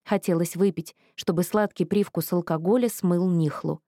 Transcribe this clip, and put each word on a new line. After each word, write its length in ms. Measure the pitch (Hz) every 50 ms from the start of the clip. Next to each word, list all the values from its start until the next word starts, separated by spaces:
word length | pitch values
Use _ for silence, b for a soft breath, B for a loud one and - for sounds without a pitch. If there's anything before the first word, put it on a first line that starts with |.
| _
Хотелось 520 | - 214 196 - - 180 165 175 165 -
выпить, 400 | 170 196 202 165 - 165 - - _ _ _ _
чтобы 300 | - - - 175 160 180
сладкий 400 | - - 214 214 202 - - 190
привкус 480 | 160 196 202 202 - _ 170 160 - -
алкоголя 560 | 175 170 - 165 160 160 180 220 254 247 233
смыл 420 | - - - 180 175 175 180 185
Нихлу. 500 | 180 170 160 151 - - - 160 151 160 _